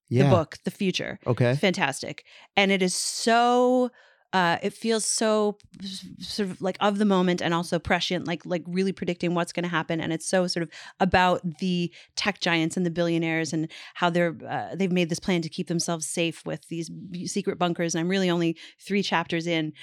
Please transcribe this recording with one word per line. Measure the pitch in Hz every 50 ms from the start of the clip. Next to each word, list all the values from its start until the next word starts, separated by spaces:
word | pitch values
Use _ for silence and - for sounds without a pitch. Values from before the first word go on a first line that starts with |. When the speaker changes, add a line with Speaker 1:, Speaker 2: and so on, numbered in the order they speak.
| _ -
Speaker 1:
Yeah. | 117 123 143
Speaker 2:
The | 139
book, | 185 170 156 - - - -
The | -
Future. | - - 202 185 170 - - 62 - - -
Speaker 1:
Okay. | 123 120 - 127 120
Speaker 2:
It's | 131 147
fantastic. | - 190 180 190 160 139 - - - - - - - _ - - - - -
And | 202 202 196
it | 196 185
is | 185 185 -
so, | - - - - - - 233 226 233 240 240 247 247 247 247 254 254 247 240 - _ _ _ _ _ _ _ -
uh, | 190 175 170 170 -
it | - 202 -
feels | - - 226 226 220 202
so | - - - 233 220 214 214 208 208 208 - _ _ - -
s-, | 190 196 190 190 190 - - -
sort | 185 - - - 202 185
of, | 185 -
like, | 175 180 185 -
of | 196 208 202
the | 202 214
moment | 202 196 185 185 180 180 175
and | - 165 170
also | 170 175 - 180 165
prescient, | - - 185 175 - - 185 165 -
like, | 160 175 156 -
like, | 165 180 170 139
really | 175 175 185 190 196 175
predicting | - 185 170 175 - 180 170 175
what's | 170 175 - -
gonna | - 170 175
happen. | 170 156 165 - 165 160
And | - 165 160
it's | 160 -
so | - 196 185 180
sort | 180 - 175 165
of | - - - - - - -
about | 190 180 - 185 180 180 180 - - 175 151 -
the | 190 185 180 175 175 165 - - - _ _
tech | - - 214 190 -
giants | - 180 170 165 160 165 -
and | 185 180
the | 170
billionaires | 160 175 170 170 170 165 170 165 160 160 160 160 170
and | 156 156 - - - - - -
how | - 180 175
they're, | 170 175 175 170 151 113 123
uh, | 120 139 131 104 95 -
they've | 170 196 180
made | 180 180 175 156
this | 170 -
plan | - 208 180 170
to | 160 160
keep | - - 151
themselves | - 165 170 - - 170 160 156
safe | - - 180 170 165 156 - -
with | 165 160 - -
these | - 170 165 165 165
b-, | 170 - - 190 175 180 -
secret | 175 - 170 165 196 -
bunkers. | - 180 175 165 - 175 165 -
And | 165
I'm | 165 180
really | 190 196 190 180
only | 170 175 170 165 165 - - - - _
three | - - 196 202 185
chapters | - 202 165 170 - 175 165 165
in, | 175 170 160 156 156 - -